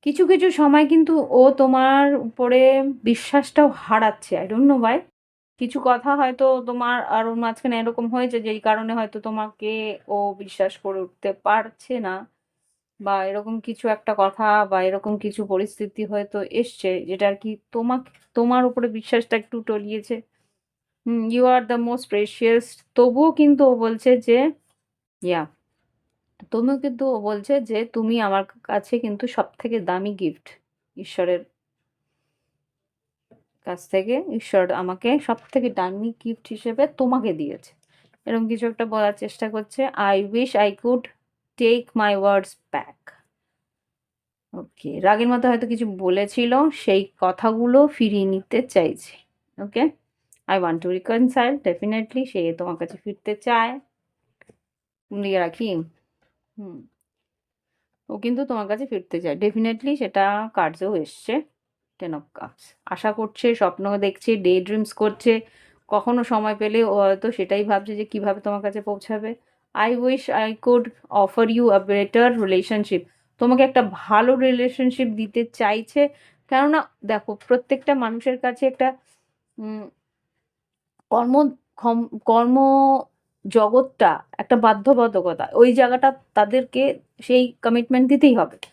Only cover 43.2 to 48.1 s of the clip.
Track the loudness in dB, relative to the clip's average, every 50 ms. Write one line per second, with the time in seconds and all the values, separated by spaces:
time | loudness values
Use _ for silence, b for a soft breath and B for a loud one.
43.2 | _ _ _ _ _ _ _ _ _ _ _ _ _ _ _ _ _ _ _ _
44.2 | _ _ _ _ _ _ -18 -18 -18 -18 _ _ _ -12 -10 -2 2 2 2 2
45.2 | 2 0 0 0 2 0 0 0 -2 -4 -4 -6 -6 -6 -8 -4 -2 -2 0 0
46.2 | -2 -4 -2 -2 -2 0 2 2 2 0 -2 -2 -2 0 0 0 0 -2 _ _
47.2 | -2 -2 -2 0 -2 -2 0 0 0 4 6 6 6 4 4 0 0 0